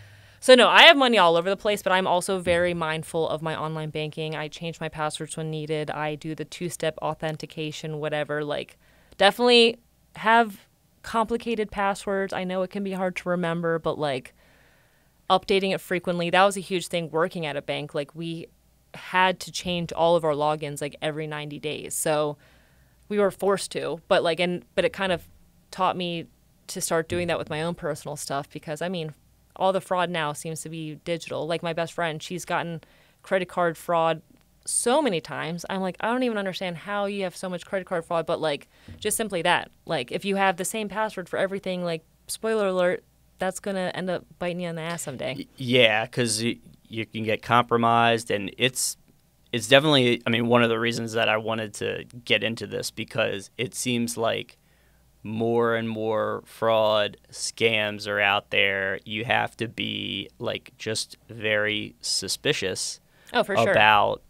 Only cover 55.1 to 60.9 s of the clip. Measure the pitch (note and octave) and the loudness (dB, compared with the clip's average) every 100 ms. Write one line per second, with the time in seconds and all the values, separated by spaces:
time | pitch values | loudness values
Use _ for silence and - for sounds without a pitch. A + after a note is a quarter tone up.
55.1 | _ G#2 A2 A2+ A#2 A#2 A2+ A2+ A2 A2 | _ -10 -4 0 2 2 0 -2 -4 -2
56.1 | A2 G#2+ G#2+ - - A2 A2+ G#2+ G#2+ G#2 | -2 -2 -4 -10 -4 2 4 4 2 0
57.1 | - _ - - - A2+ A2 G#2 G#2 G#2 | -4 _ -10 -10 0 2 2 -2 -4 -4
58.1 | G#2 G2+ G2+ - G2+ G2 G2 F#2+ F#2+ - | 0 2 2 0 0 2 0 -2 -4 -6
59.1 | G#2+ A#2+ A2 A2 - A2+ G#2 G#2+ G#2 G2+ | -8 0 0 0 -4 -8 -6 -8 -6 -6
60.1 | G2 G2 _ A#2 G#2 - - - | -8 -8 _ -8 -8 -10 -12 -6